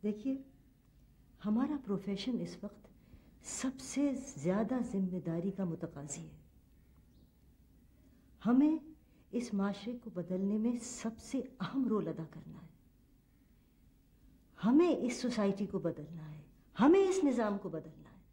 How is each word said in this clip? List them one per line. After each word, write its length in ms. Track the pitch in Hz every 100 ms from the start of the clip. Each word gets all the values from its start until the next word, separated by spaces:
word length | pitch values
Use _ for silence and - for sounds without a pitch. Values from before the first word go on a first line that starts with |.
देखिए, 400 | 208 208 269 269 - - - - - - - - - -
हमारा 340 | 208 220 277 294
profession 600 | - 196 - 196 - 226
इस 160 | 170 -
वक्त 260 | 202 - - - - - - - -
सबसे 680 | - 262 262 - - 285 247
ज़्यादा 640 | - - 147 190 220 254
जिम्मेदारी 680 | 240 196 190 180 165 165 185
का 140 | 196 185
मुतकाजी 560 | 165 160 - 147 165
है। 160 | 160 - - - - - - - - - - _ - _ - - - - - - - -
हमें 380 | - 254 294 320 - - - - -
इस 200 | 240 233
माशरे 400 | 202 196 202 214 247
को 140 | 233
बदलने 460 | 175 175 185 196 214
में 200 | 226 240
सबसे 600 | - - 226 226 - 269 - -
अहम 260 | 180 269 240
रोल 200 | 214 165
अदा 160 | 160 160
करना 340 | - - -
है। 80 | - - - - - - _ _ - - _ _ - _ - - - - - -
हमें 380 | 208 277 349 -
इस 240 | 240 -
सोसाइटी 440 | 247 220 196 196 202
को 140 | 196
बदलना 440 | 165 160 151 165
है, 200 | 156 - - - - -
हमें 240 | 247 370
इस 240 | 392 370
निज़ाम 340 | 294 240 214 202
को 120 | 190
बदलना 400 | 160 156 - -
है। 80 | - -